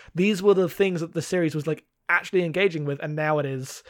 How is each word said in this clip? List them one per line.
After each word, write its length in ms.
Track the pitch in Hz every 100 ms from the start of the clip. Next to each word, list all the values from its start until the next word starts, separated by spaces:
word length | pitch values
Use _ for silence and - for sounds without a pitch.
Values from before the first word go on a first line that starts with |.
| -
These 280 | 160 202 185
were 120 | 202
the 140 | 190 180
things 320 | - 196 170
that 140 | 165
the 80 | 165
series 320 | - 180 160
was, 120 | 156 156
like, 180 | 151 - _ -
actually 360 | 175 - 185
engaging 400 | 170 180 196 160
with, 160 | 143 139
and 140 | 151 151
now 220 | 151 151
it 60 | 139
is, 360 | 135 131 -